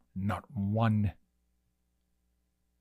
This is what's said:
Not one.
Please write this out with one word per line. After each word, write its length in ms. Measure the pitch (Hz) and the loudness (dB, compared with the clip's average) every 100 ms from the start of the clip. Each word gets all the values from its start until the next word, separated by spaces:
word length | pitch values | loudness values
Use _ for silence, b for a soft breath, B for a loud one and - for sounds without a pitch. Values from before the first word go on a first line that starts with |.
| _ 95 | _ -4
Not 300 | 98 110 - | -2 -4 -6
one. 640 | 120 101 107 113 107 101 - _ _ _ _ _ _ _ _ _ _ _ _ _ _ _ _ | -4 -2 2 2 2 0 -4 _ _ _ _ _ _ _ _ _ _ _ _ _ _ _ _